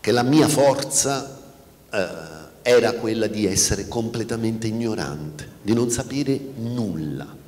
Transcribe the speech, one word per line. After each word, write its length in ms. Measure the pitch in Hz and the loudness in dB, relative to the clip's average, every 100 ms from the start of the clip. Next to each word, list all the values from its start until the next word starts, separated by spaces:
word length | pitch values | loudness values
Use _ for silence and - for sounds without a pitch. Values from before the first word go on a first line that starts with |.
che 120 | - | 2
la 100 | 120 | 2
mia 260 | 123 151 131 | 4 6 6
forza, 920 | - 139 131 - - 135 139 - - - - - - - | 6 4 4 0 0 0 -2 -6 -14 -20 -20 -20 -20 -8
eh, 180 | 107 90 80 80 80 76 - | -4 -4 -6 -12 -16 -18 -4
era 300 | - 123 110 | 6 6 6
quella 340 | 101 110 113 107 | 0 -2 0 -2
di 200 | 101 101 | 0 0
essere 420 | 95 - 101 101 | 2 2 0 -2
completamente 800 | 117 113 117 110 117 113 110 110 | -4 -4 -4 -4 -2 -2 -2 -2
ignorante, 840 | 110 117 104 71 73 76 - - - | -2 -2 -2 -4 -6 -10 -12 -16 -12
di 120 | 101 | 0
non 160 | 117 120 | 0 2
sapere 480 | 120 135 135 135 135 139 135 | -2 -4 -4 -2 -2 -4 -10
nulla 720 | 113 123 107 80 76 67 69 - | -6 -4 -2 -2 -6 -8 -10 -16